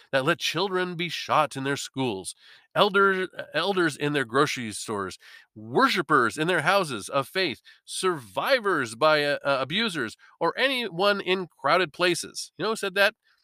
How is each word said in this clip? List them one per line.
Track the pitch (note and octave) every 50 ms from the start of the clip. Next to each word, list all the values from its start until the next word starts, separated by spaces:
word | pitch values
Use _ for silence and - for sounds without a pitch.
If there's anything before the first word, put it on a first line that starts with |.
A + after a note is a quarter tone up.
| - _
that | - C3+ C3
let | D3+ E3+ -
children | - - - D#3 F#3 G3+ F#3 F#3 F3+ F3+ F3+
be | D#3+ F3 E3+
shot | - - - - A#2 D3 D3+ C#3 -
in | C3+ C3+
their | C#3 C#3+ C3
schools, | - - - C3+ C3 B2 G#2 F#2+ F2+ - - - _ - - - _ _ _
elder-, | - F#3+ G#3 F#3+ G3+ G3 G3 F#3+ F#3 F#3 - - - - - -
elders | D3+ E3+ G3 G3+ F#3 F3 D#3 C3+
in | - D3 D3
their | D3 C#3+ C3
grocery | A2 A2 C3+ D3+ C#3 - C3+ A#2+ A2 G2+
stores, | - - - A2+ G2+ G2 F#2 - - - - - - - _ _
worshipers | A2 G#2+ A2 B2 F3 B3+ C4 G#3+ G3 D#3 - D#3 C#3 A#2+ A2 - C#3+
in | D#3 E3+
their | F#3 E3
houses | C#3+ E3 F#3+ G3+ F#3+ D3+ C3 G#2 F#2 -
of | G2+ C#3 C3+ -
faith, | - F#3 F#3+ E3 A2 - _ - - _ _
survivors | - - - - F#3+ F3+ D3 A#2+ G2+ F#2+ B2+ D#3+ A#3 C#4 B3+ G#3 G3+ F#3 D3+ C3 A2 A2+
by, | A2+ D3 D#3 D#3 D3+ D3
uh, | C#3+ C#3+ - -
uh, | C#3 C#3 B2+
abusers, | C3+ C3 D#3+ G#3 A#3 A3 E3+ D#3+ A#2+ G#2+ - _ _ - _ _
or | E3+ E3 - -
anyone | A#3+ C4+ C#4 B3 A#3+ F#3+ E3 E3 G3 G3+ G3+ G3
in | - - F#3 G3 F#3 D#3+
crowded | _ _ - C#3 D#3+ F3+ F#3 D#3+ -
places. | - F3 F3+ E3+ - - F2 - - - - _ -
You | D#3+
know | G#3+
who | A3+
said | - - G3 F3+
that? | G3+ G3 G#3 G#3+ _ _ _ _ _